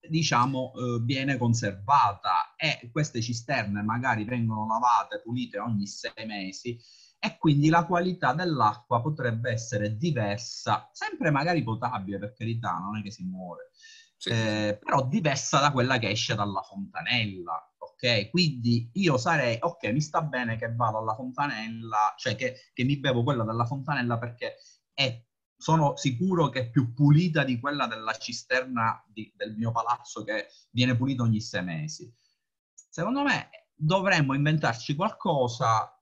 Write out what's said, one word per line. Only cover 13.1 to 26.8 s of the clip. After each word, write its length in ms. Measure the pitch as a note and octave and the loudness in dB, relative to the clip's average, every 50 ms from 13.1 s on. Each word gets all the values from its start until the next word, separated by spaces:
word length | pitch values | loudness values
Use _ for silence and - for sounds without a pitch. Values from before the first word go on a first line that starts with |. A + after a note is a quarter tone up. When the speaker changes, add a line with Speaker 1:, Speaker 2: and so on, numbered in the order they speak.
Speaker 1:
si 140 | G2 - F#2 | -12 -10 -10
muore, 460 | F#2 F#2 F#2 F#2 F2 E2 - - - _ _ - - - - - _ _ | -8 -8 -8 -10 -12 -14 -14 -18 -20 _ _ -20 -20 -20 -20 -20 _ _
Speaker 2:
Sì, 120 | _ - - | _ -4 -2
Speaker 1:
eh, 500 | A#2+ A2+ A2+ A2 G#2+ G#2+ G#2+ G#2 G#2 - | 0 0 2 0 0 0 0 -2 -2 -4
Speaker 2:
sì. 60 | - | -2
Speaker 1:
però 180 | - - C#3+ B2+ | 0 0 2 2
diversa 540 | B2+ D3+ A3 E3+ D3+ C3+ C3 - - - C#3+ | 2 0 2 2 2 0 0 -2 2 2 4
da 140 | C#3 D3 | 4 4
quella 260 | B2+ B2+ A#2+ B2+ C3+ A#2+ | 4 2 2 2 2 2
che 120 | A2+ G2 | 2 0
esce 260 | G#2 - - - A2+ | -2 -2 -2 -2 0
dalla 260 | G2+ G2+ G2+ F#2+ G2 | -2 -2 -2 -2 -6
fontanella, 1120 | - - - G2+ G2 - - E2 D#2+ G2 B2 A#2+ G#2+ G#2 F#2+ F#2 F2 E2+ E2 D#2 - _ _ _ | -8 -8 -12 -12 -12 -10 -10 -10 -4 -2 0 0 0 -2 -6 -8 -8 -8 -8 -10 -10 _ _ _
ok? 520 | - - _ _ - A#2+ A#2+ G#2 G2+ G2+ | -20 -20 _ _ 0 2 2 2 0 2
Quindi 580 | - F3+ F3+ D#3 C3 B2 A2+ A#2+ A#2+ A#2 A#2 - - | 2 2 2 2 0 0 2 2 2 2 0 -2 -2
io 240 | G3 G3 E3 C#3 B2+ | 2 4 4 4 4
sarei, 400 | A#2 F3 E3 D3+ C3 A#2+ A2+ A#2 | 2 2 2 2 2 2 0 0
ok, 260 | - E3+ E3+ - - G#2+ | -2 -4 -4 -4 -4 -2
mi 80 | A2 D3 | 0 0
sta 220 | D3+ - - F3 | -2 0 0 -2
bene 340 | D#3+ D3 C3+ B2+ B2 A#2 A2+ | -2 0 -4 -4 -2 -2 -2
che 160 | A2+ A#2 A#2 | -2 -4 -4
vado 260 | A#2 A#2 B2 A2 G#2+ A2 | -2 0 0 0 0 -2
alla 180 | A2+ A2 A2 | -2 -4 -4
fontanella, 1000 | - B2+ B2+ B2+ - C#3+ C#3+ B2 G#2+ A2 A2+ A2+ A2+ A2+ A2+ A2 G#2+ G#2+ G#2 - | -4 -6 -10 -4 -4 -2 -2 -2 -6 -8 -8 -10 -10 -8 -4 0 2 2 2 0
cioè 200 | - - B2 G#2 | -2 -4 -4 -4
che, 340 | - B2+ A#2+ - - - _ | -2 -4 -6 -6 -8 -20 _
che 120 | _ - B2 | _ -2 2
mi 160 | C3 C#3+ C3+ | 2 2 2
bevo 240 | C3 C#3 B2+ A#2+ A#2 | 0 0 2 2 2
quella 180 | C#3 C#3+ A#2+ | 2 2 0
dalla 240 | A2+ A2 A2+ A#2 A#2+ | 0 -2 0 -2 -2
fontanella 500 | A#2 D3 C#3 C3 D3+ D3 C3 B2 A#2+ A#2+ | -2 -2 -6 -4 -2 -2 -2 0 0 -2
perché 380 | A#2 A#2+ A#2 A#2 - A#2+ A2+ - - _ - _ _ _ _ _ | -2 -4 -6 -8 -8 -10 -10 -10 -12 _ -20 _ _ _ _ _
è, 260 | - C#3 B2+ A#2+ - _ _ _ _ _ _ _ | -2 -2 -2 -2 -8 _ _ _ _ _ _ _
sono 400 | _ - - D#3 D#3+ D3+ C#3+ C#3 | _ 0 2 4 4 4 2 0
sicuro 520 | - - C#3 B2 A#2 F3 F#3+ F#3 E3 D#3+ - | 0 0 0 0 2 0 2 2 2 2 2
che 100 | - C3 | 0 -4
è 100 | B2 A#2 | -6 0
più 240 | - D3+ | 2 2